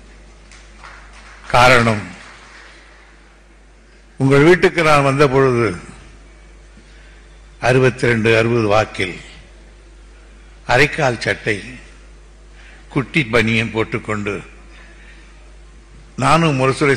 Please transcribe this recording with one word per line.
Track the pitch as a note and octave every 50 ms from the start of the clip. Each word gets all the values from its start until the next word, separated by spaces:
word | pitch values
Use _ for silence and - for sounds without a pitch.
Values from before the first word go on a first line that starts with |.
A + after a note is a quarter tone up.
| - - - - - - - - - - - - - - - - - - - - - - - - - - - - - - -
காரணம், | B2 B2 B2+ B2+ A#2+ A#2 A#2 G#2+ G#2 F#2 F2+ F2+ - - - - - - - - - - - - - - - - - - _ - _ _ _ _ _ _ _ _ _ _ _ _ _ _ _ _ _ _ _ _ -
உங்கள் | C3+ C3+ C#3 C#3 D3 E3+
வீட்டுக்கு | F#3 F3 - F3 D3+ E3+ D#3+ D#3
நான் | D3+ C#3+ C#3 C#3
வந்த | C3+ C#3 D3+ C3+ B2+
பொழுது | C3+ C3+ C3 B2 A#2 A#2 G2+ F2+ D#2+ - - - - - - - - - - - - - - - - - - - - - - - - - - - - - - - - - - - - A#2 A#2+
அறுபத்திரெண்டு, | B2+ C3 C3 B2+ - - C#3+ A#2+ A#2+ A2+ G#2 A2+ A2+ A2+
அறுபது | A2+ A#2 A#2+ A#2 A2 G2+ G2+
வாக்கில் | A2 G#2 - - - F#2+ F2+ E2 E2 - - - - - - - - - - - - - - - - - - - - - - - - - - - - - - B2
அரைக்கால் | B2+ D3+ C#3+ - - C#3+ B2+ A#2 - -
சட்டை, | G#2 G2 E2+ - A2+ G#2 F#2+ G2 B2 B2+ A#2+ - - - - - - - - - - - - - - - - - - - - - -
குட்டி | - D3 A#2 - - - A#2 A2 A#2
பனியன் | A#2 A2 A2 A2+ A2+ A#2 A2 G#2+
போட்டுக்கொண்டு | A2 G#2+ - - A2 - A2 G#2+ G#2 G2+ G#2 G2 E2 - - - - - - - - - - - - - - - - - - - - - - - - - - - - - - - - - - - - B2+
நானும் | C3+ D3+ E3 E3 D#3 C#3 C3
முரசொலி | C3 C3 B2+ - D#3 C#3 C3